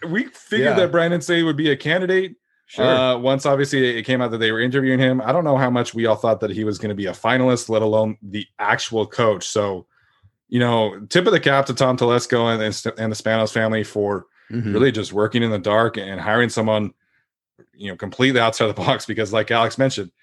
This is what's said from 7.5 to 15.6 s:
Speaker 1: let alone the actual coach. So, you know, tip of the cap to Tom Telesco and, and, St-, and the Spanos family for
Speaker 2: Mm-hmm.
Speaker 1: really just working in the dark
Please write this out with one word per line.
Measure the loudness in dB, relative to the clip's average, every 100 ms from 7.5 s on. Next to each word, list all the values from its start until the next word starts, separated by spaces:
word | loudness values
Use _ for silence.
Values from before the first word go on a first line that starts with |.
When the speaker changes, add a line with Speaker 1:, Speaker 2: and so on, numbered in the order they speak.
| 0 0
Speaker 1:
let | 0
alone | 2 2 0 -4
the | -10 -12 -10 -6
actual | -2 -2 -2 -4 -4
coach. | 0 0 0 -2
So, | -2 -2 -4 -10 _ _ _ _ _ -4
you | 0
know, | 2 2 0 -2 -2
tip | 0 4
of |
the | 2
cap | 4 2 2
to |
Tom | 2 2 2
Telesco | 2 2 2 0 2
and, | 0
and, | -2 -4
St-, | -8 -6
and | -6
the | -4
Spanos | -2 0 0
family | 0 0 -2 -4
for | -2 -2 -4 -8 _ -10
Speaker 2:
Mm-hmm. | -6 -2
Speaker 1:
really | 2 2
just | 0 -4
working | -2 0 0
in | 0
the |
dark | -2